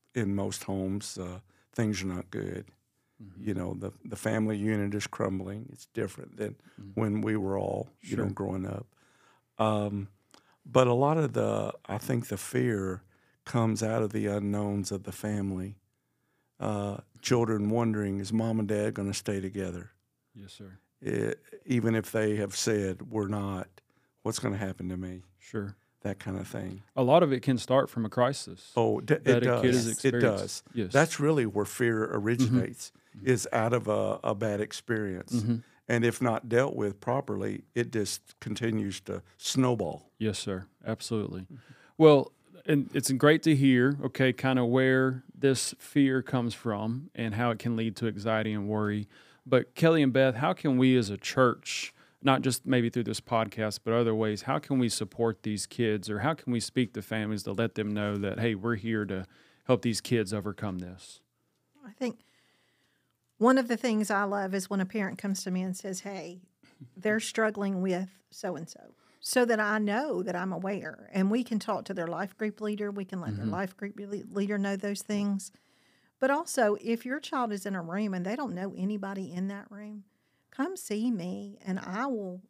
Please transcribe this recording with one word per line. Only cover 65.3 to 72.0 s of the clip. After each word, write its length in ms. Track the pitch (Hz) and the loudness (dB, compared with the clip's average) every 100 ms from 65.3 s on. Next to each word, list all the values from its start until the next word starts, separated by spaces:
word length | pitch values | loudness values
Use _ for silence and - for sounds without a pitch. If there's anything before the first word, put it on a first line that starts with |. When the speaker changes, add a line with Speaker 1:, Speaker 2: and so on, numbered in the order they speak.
| 190 | -4
Speaker 3:
to 80 | - | -4
me 100 | 185 | -4
and 140 | 185 185 | -4 -6
says, 260 | 202 185 | -8 -8
"Hey, 400 | 202 196 160 180 - _ _ - - - | -10 -10 -12 -14 -20 _ _ -20 -20 -4
they're 240 | 214 214 | 0 0
struggling 600 | - - 220 208 196 190 | 0 0 0 0 -2 0
with 280 | 190 180 185 - _ | 0 0 -4 -10 _
so-and-so," 640 | - 196 160 165 - - _ _ _ | -10 -8 -8 -10 -14 -20 _ _ _
so 240 | - 262 240 | -2 2 4
that 140 | 220 | 4
I 160 | 214 214 | 2 0
know 420 | 208 208 302 185 | 0 0 0 -2
that 120 | 220 180 | -2 -4
I'm 160 | 190 | -4
aware, 580 | 170 185 - 156 - - | -4 -4 -6 -8 -12 -6
and 180 | 190 190 | 0 2
we 120 | 226 240 | 2 0
can 120 | 220 | -2
talk 280 | - 190 - | -2 -4 -4
to 80 | |
their 140 | 190 | -6